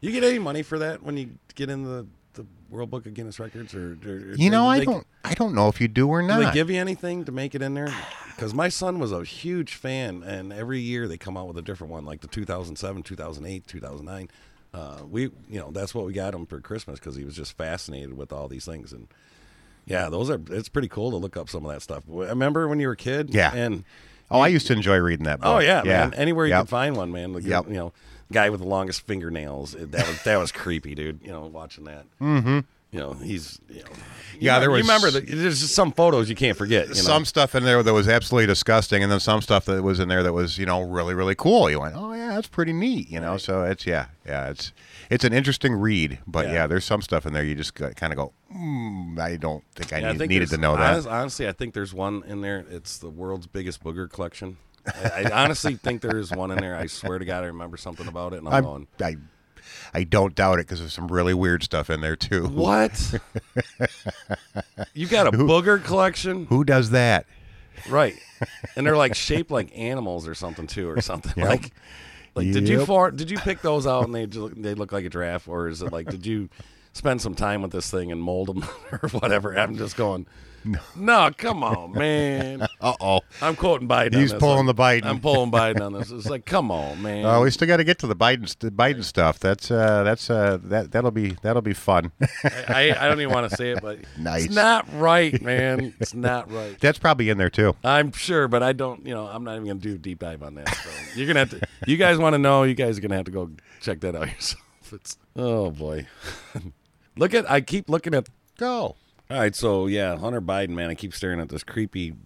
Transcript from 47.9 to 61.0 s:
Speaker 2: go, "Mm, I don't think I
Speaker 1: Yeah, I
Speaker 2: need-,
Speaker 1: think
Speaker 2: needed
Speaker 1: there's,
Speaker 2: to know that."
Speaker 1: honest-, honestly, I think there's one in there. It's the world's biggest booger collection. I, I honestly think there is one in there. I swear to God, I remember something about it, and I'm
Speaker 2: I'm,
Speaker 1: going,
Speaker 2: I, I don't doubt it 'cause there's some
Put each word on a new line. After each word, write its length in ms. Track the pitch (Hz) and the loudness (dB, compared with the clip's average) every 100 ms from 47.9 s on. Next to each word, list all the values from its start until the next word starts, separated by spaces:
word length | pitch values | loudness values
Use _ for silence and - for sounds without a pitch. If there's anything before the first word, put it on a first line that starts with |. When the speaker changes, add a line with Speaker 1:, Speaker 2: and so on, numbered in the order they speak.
| - 80 71 | -6 -6 -6
Speaker 2:
go, 160 | 69 _ _ | -8 _ _
"Mm, 680 | 190 170 139 113 98 87 82 | -10 -6 -6 -6 -8 -8 -6
I 160 | 82 85 | -6 -4
don't 260 | 78 76 _ - | -6 -8 _ -14
think 160 | 98 | -8
I 60 | 78 | -4
Speaker 1:
Yeah, 80 | 110 | -4
I 40 | |
Speaker 2:
need-, 60 | 107 | -2
Speaker 1:
think 120 | 160 | 0
Speaker 2:
needed 180 | 92 85 | 2 2
Speaker 1:
there's, 100 | 80 | 2
Speaker 2:
to 20 | |
know 160 | 78 78 | 2 4
that." 140 | - | 4
Speaker 1:
honest-, 120 | 170 139 | 2 0
honestly, 380 | 113 131 - 117 | -4 -4 -4 -6
I 60 | |
think 220 | 95 123 | -4 -8
there's 200 | 107 98 | -8 -8
one 300 | 92 98 104 92 | -6 -4 -6 -8
in 140 | 101 | -8
there. 240 | 101 98 87 | -6 -6 -8
It's 300 | 87 78 - | -14 -14 -14
the 100 | 85 | -14
world's 360 | 80 92 95 85 | -12 -8 -8 -10
biggest 380 | 98 90 87 | -10 -8 -8
booger 260 | 80 82 90 | -10 -8 -10
collection. 460 | - 87 - 95 92 _ _ | -8 -10 -10 -14 -14 _ _
I, 420 | - - 113 175 220 | -10 -6 -4 -2 0
I 140 | 107 | 2
honestly 320 | 156 151 151 123 | 2 2 -4 -4
think 240 | - 123 | -6 -6
there 140 | 117 110 | -4 -4
is 140 | 95 | -4
one 180 | 87 92 | -6 -4
in 80 | 95 | -4
there. 160 | 95 | -4
I 120 | 87 82 | -6 -8
swear 340 | - 98 92 | -8 -6 -6
to 40 | |
God, 200 | 90 90 | -4 -6
I 40 | 90 | -6
remember 280 | 85 85 85 | -8 -12 -12
something 320 | - 82 87 | -14 -12 -12
about 240 | 85 90 | -8 -8
it, 60 | 90 | -8
and 100 | 78 | 0
I'm 60 | |
Speaker 2:
I'm, 100 | 139 | 0
Speaker 1:
going, 220 | 131 71 71 _ | 0 -4 -14 _
Speaker 2:
I, 160 | 90 80 73 _ _ _ - - - | -6 -6 -14 _ _ _ -20 -20 -8
I 120 | - | -4
don't 300 | 87 107 98 | 2 2 2
doubt 240 | - 95 90 | 2 2 2
it 80 | 80 | 0
'cause 120 | 90 | -8
there's 120 | 82 | -8
some 140 | 78 | -8